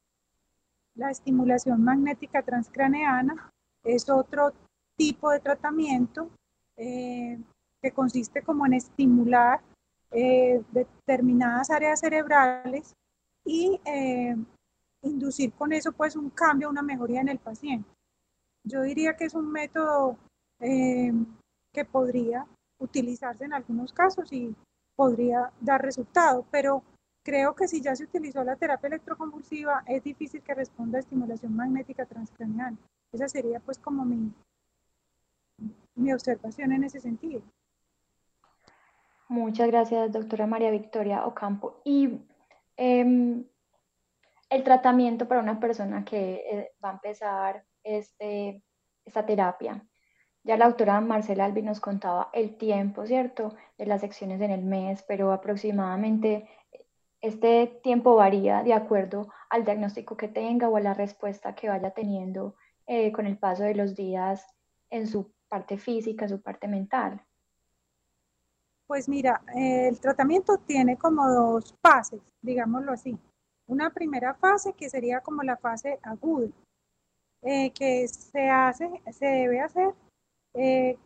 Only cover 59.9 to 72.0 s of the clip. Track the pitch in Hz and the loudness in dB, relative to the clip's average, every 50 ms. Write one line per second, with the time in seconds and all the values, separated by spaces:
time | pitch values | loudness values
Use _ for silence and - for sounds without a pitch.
59.9 | 202 233 214 - 220 214 220 214 214 220 220 226 240 240 240 226 220 214 202 202 | -6 -8 -12 -12 -10 -10 -8 -6 -6 -4 -4 0 0 2 2 2 2 2 2 0
60.9 | 196 196 202 202 - - - 202 202 208 - 202 202 - - 214 196 185 190 190 | 0 0 -2 -4 -4 -8 -8 -8 -8 -6 -10 -12 -10 -8 -4 -4 -2 -2 -4 -6
61.9 | 190 - 220 202 202 190 185 185 185 190 196 202 - _ _ _ _ _ _ - | -6 -6 -4 -4 -4 -4 -6 -6 -8 -8 -8 -10 -10 _ _ _ _ _ _ -4
62.9 | 247 233 220 214 214 220 208 202 196 202 - 190 180 190 208 208 214 202 202 196 | -2 0 0 0 0 -2 -4 -4 -4 -2 -2 -2 -2 0 0 -2 0 0 -2 -2
63.9 | 190 196 196 190 185 185 185 190 196 202 - - _ _ _ _ _ _ _ - | -4 -6 -6 -6 -4 -4 -2 -2 -4 -4 -8 -18 _ _ _ _ _ _ _ -10
64.9 | 233 226 220 214 214 208 196 - _ _ _ - - 196 - - 202 202 - - | -8 -6 -6 -4 -6 -6 -8 -8 _ _ _ -10 -10 -10 -8 -8 -10 -8 -6 -4
65.9 | 240 226 220 226 220 220 220 202 196 196 - 202 202 - - 208 202 196 196 202 | -4 -4 -4 -4 -6 -4 -4 -6 -6 -6 -8 -12 -14 -10 -8 -6 -4 -4 -4 -4
66.9 | - 262 214 196 202 202 _ _ _ _ _ _ _ _ _ _ _ _ _ _ | -4 -2 -2 -4 -6 -10 _ _ _ _ _ _ _ _ _ _ _ _ _ _
67.9 | _ _ _ _ _ _ _ _ _ _ _ _ _ _ _ _ _ _ _ - | _ _ _ _ _ _ _ _ _ _ _ _ _ _ _ _ _ _ _ -8
68.9 | 294 277 262 - 277 285 254 254 233 - - - - 247 269 262 254 254 254 254 | -6 -6 -4 -4 -4 0 2 2 0 0 -2 -8 -6 -2 0 0 2 2 2 2
69.9 | 240 - - 262 277 277 269 277 320 392 381 - 403 392 - - 294 269 254 247 | 0 0 0 -2 2 2 4 4 4 2 4 4 2 0 0 0 2 2 4 4
70.9 | 254 247 - 330 320 302 277 262 254 247 233 233 226 226 220 - - _ - 339 | 2 2 2 2 2 4 4 4 6 6 4 4 2 0 -2 -6 -4 _ 8 8
71.9 | 302 254 | 8 8